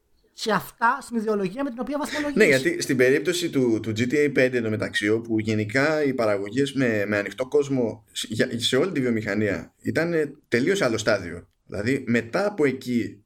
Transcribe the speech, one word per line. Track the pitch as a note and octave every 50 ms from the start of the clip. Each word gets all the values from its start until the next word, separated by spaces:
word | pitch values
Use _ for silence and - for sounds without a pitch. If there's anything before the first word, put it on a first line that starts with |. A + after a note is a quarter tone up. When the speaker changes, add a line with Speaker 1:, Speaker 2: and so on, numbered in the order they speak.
| _ _ _ _ _ _ _
Speaker 1:
σε | - - A3+
αυτά, | G#3 - - - - - A#3 A#3 C4+ C4+
στην | C4 - A#3+
ιδεολογία | A3+ G#3 A3 G#3+ G3+ G3 F3+ F#3 C4 C#4
με | C#4
την | A3+ B3
οποία | A#3+ - D4
βαθμολογείς. | C#4+ D4 - C#4 D4+ D4 D4 C#4
Speaker 2:
Ναι, | F#3+ G#3+
γιατί | E3 C3+ C3 C3+ E3+ E3+ -
στην | - - C#3
περίπτωση | B2 B2+ B2+ C3+ D#3 D3+ F3 E3+ F3 E3+ D#3+
του, | D3 C#3 B2+ A#2+ A2 G#2
του | G#2+ A2+ G#2+
G | A2
T | B2 B2 C#3+
A | D3 D3 C#3+ C3+
πέντε | C#3 B2+ B2+ B2+
εντωμεταξύ, | B2 A2 G#2+ G#2+ G#2 F#2+ F#2+ - - G#2 G#2+
όπου | A2 A#2 A2+ A2+ A2+ A2
γενικά | G#2 G#2+ A2 G#2+ G#2+ G#2 G#2+ C3+ C#3 D#3 D#3 D3+ D3+
οι | C#3 B2+
παραγωγές | C3 A#2 G#2+ G#2 G2 G2 G#2 G#2+ C3 C#3+ C#3 C3+
με, | C3+ C3+ A#2+ A2 G#2 G2+
με | G2+ G#2
ανοιχτό | G2+ G2+ G2 - - C3
κόσμο | B2+ - D3 C#3 C3+ C#3 B2+ A#2+ G#2+ - - - _
σε, | - - - -
για, | A2 A2+ - - -
σε | A#2 A#2 - -
όλη | B2+ E3 F#3+
τη | E3+ D3
βιομηχανία | B2+ B2 A#2 A2 G#2+ G#2+ G2 G#2+ G#2+ G2+ F2+ D#2+ - - _ _
ήταν, | - - A#2 D3+ E3 E3+ E3+
ε, | D#3+ D3+ D3 - - _
τελείως | _ - A#2 C3+ E3+ G3 G3
άλλο | D#3 B2 A2+
στάδιο. | G#2 G#2+ A#2+ G#2+ G2 F2 E2+ E2 F2 - _ _ _ _
Δηλαδή, | - - G2 G#2 A#2+ C3+ C#3+ C3
μετά | - A#2+ A#2 A2 A2 - F3 G3+
από | G#3 G3+ G3+ D3
εκεί | C3+ B2+ - - B2 B2 A#2 G2+ - - - _